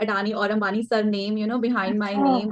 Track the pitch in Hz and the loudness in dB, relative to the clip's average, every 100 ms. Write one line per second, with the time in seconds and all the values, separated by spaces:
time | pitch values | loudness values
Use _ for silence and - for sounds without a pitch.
0 | 220 196 202 208 202 214 196 214 240 226 | -2 0 -2 -2 0 0 0 -2 0 0
1 | 214 202 202 214 214 247 233 240 196 214 | 2 0 -2 -2 -2 0 0 0 0 0
2 | 208 302 277 247 214 | 0 2 2 2 0